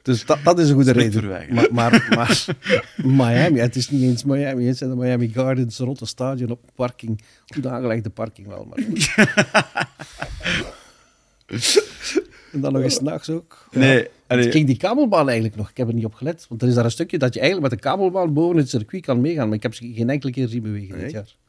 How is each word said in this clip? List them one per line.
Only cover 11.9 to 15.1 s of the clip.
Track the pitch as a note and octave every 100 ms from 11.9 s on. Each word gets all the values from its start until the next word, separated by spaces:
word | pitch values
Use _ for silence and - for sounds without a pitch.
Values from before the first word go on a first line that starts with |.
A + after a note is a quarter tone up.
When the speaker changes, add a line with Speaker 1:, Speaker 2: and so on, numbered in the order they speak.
| - - - - - -
Speaker 1:
En | D3
dan | C#3
nog | C3+
eens | C3 -
's |
nachts | C#3 D#3+ -
ook. | E3 - - _
Ja. | C3
Speaker 2:
Nee, | C3+ B2+
Speaker 1:
Het | - _ _
Speaker 2:
allee. | B2 A#2+
Speaker 1:
ging | D#3 C#3+
die | A#2+
kabelbaan | F#3 B3+ C4+